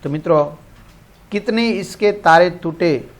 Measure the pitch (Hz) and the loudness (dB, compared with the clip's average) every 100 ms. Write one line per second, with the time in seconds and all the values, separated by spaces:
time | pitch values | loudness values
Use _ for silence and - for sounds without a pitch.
0 | 147 151 160 156 147 156 - - - - | -6 -6 0 2 0 -6 -20 -20 -20 -20
1 | _ _ - 208 208 220 233 190 185 - | _ _ -8 -8 -4 -2 -2 -2 -6 -2
2 | 208 202 - 165 180 175 170 160 175 135 | -2 0 4 4 4 0 -8 -2 -2 -2
3 | - - | -6 -20